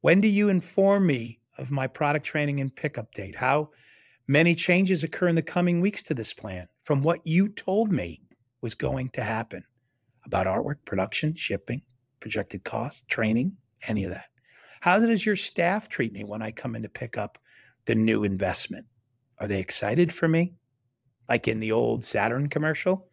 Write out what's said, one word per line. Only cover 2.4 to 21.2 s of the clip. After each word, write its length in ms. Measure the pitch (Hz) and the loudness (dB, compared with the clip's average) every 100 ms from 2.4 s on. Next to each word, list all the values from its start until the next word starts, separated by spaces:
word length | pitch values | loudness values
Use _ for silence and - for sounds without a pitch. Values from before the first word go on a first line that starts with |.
| 147 143 | -2 -2
and 160 | 135 | -4
pickup 380 | - 147 - 110 | -4 -8 -8 -12
date? 240 | - 98 - | -12 -12 -2
How 340 | 127 147 151 _ _ _ _ _ - | 2 2 0 _ _ _ _ _ 2
many 280 | 143 170 | 4 6
changes 500 | 165 - 180 190 180 | 2 2 2 4 0
occur 240 | 160 - 175 | -2 0 2
in 80 | 165 | 2
the 60 | |
coming 380 | 165 - 180 170 | 0 0 2 2
weeks 220 | 190 - | 0 -2
to 100 | - | -6
this 180 | 127 107 | -6 -6
plan 360 | - 107 92 90 _ | -10 -10 -10 -12 _
from 200 | - 143 | -2 0
what 220 | 147 170 165 | 2 0 2
you 220 | 165 202 | 2 2
told 440 | - - 196 220 | -2 -2 0 2
me 300 | 151 87 82 _ _ _ _ | 0 -2 -10 _ _ _ _
was 120 | 117 | -10
going 360 | - 135 131 131 | -4 -4 -2 -4
to 120 | - | -6
happen 420 | 113 110 113 87 - _ _ _ _ _ | -4 -4 -6 -12 -16 _ _ _ _ _
about 220 | - 95 95 | -6 -2 0
artwork, 380 | 95 - 143 | -2 -2 -6
production, 500 | - 95 95 - 151 | -6 -4 -2 -2 -4
shipping, 480 | 160 - 98 - 127 _ _ _ _ | -4 -6 -6 -6 -8 _ _ _ _
projected 460 | 113 107 98 98 | -8 -6 -6 -10
costs, 400 | - 110 123 - - | -6 -6 -6 -10 -6
training, 500 | - 110 113 170 - _ _ | -2 2 2 0 -4 _ _
any 200 | - 107 | -4 -2
of 60 | 92 | -2
that? 200 | 90 - _ _ _ - - | -6 -14 _ _ _ -20 -2
How 180 | 175 190 | 2 4
does 280 | 233 226 214 | 4 2 0
your 100 | 196 | -2
staff 520 | - - 170 202 - | -4 -2 0 0 -6
treat 240 | - 117 | -4 -4
me 120 | 98 | -4
when 180 | 104 107 | -10 -8
I 80 | 110 | -8
come 240 | 113 123 | -8 -8
in 80 | 113 | -8
to 60 | 110 | -10
pick 300 | - 120 - | -10 -10 -6
up 200 | 104 - _ - _ _ | -8 -10 _ -20 _ _
the 100 | - 113 | 0 4
new 260 | 110 107 | 4 4
investment? 640 | 104 95 95 87 - - - _ _ _ _ _ | 2 0 -2 -2 -6 -10 -16 _ _ _ _ _
Are 100 | 104 | -4
they 100 | 98 | -2
excited 540 | 90 - 104 143 175 | -4 -4 0 2 2
for 160 | - 165 | 2 2
me? 260 | 160 175 - _ _ _ _ _ _ | 4 2 -4 _ _ _ _ _ _